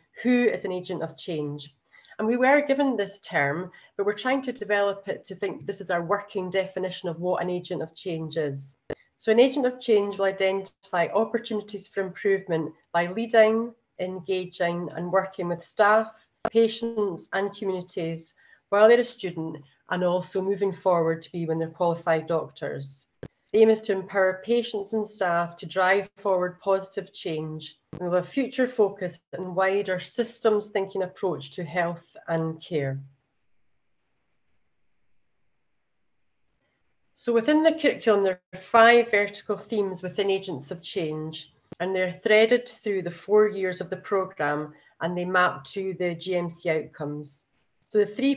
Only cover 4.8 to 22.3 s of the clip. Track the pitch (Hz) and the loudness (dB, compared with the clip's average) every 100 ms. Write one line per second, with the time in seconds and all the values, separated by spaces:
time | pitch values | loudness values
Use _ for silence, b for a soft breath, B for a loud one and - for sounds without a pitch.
4.8 | 202 196 - - - 180 196 147 - 196 | 2 -2 -6 -10 -10 -8 -6 -6 -8 -8
5.8 | 175 175 170 202 - 202 185 190 190 190 | -2 -2 0 -2 -2 -6 -4 -2 -2 -4
6.8 | 185 180 180 160 180 185 175 180 175 175 | -6 -6 -8 -4 -2 -2 -2 -4 -6 -8
7.8 | 160 - 190 160 160 156 151 139 135 _ | -8 -10 -8 -6 -6 -4 -4 -6 -12 _
8.8 | - - B _ - 220 262 269 254 254 | -14 -14 B _ 2 6 6 4 -2 -2
9.8 | - 214 202 190 196 190 190 196 185 _ | 2 2 2 0 -2 2 0 0 -6 _
10.8 | - 180 170 202 220 226 226 214 202 202 | -6 -2 0 2 0 -2 -4 -6 -6 -12
11.8 | - - 185 - 202 190 190 160 151 b | -10 -6 -6 -2 0 0 0 -4 -4 b
12.8 | b 170 175 190 226 226 214 226 233 - | b -2 -2 -4 2 6 6 4 -2 -8
13.8 | _ - 180 185 175 185 180 - 175 175 | _ -10 -8 -6 -4 -4 -4 -2 -2 -2
14.8 | 175 - 175 190 190 - 175 170 - - | -6 -6 -2 -2 -2 -4 -4 -6 -6 2
15.8 | 208 214 220 - _ _ - 226 226 226 | 4 4 2 -8 _ _ -2 2 2 2
16.8 | 233 233 208 170 - 190 196 196 196 185 | -6 -2 -2 -4 -6 -4 -4 -4 -4 -4
17.8 | 180 - 165 165 165 _ b b - 202 | -6 -6 -6 -6 -12 _ b b -2 4
18.8 | 220 240 240 - 185 165 160 139 b b | 6 6 4 -4 -8 -6 -8 -10 b b
19.8 | - 180 180 180 180 196 190 196 196 180 | -8 -2 0 0 -2 -4 -2 0 -2 0
20.8 | 190 175 165 165 - 175 165 160 165 - | 2 2 2 -2 -6 -6 -4 -2 -4 -2
21.8 | 170 170 170 160 160 | -2 0 0 0 0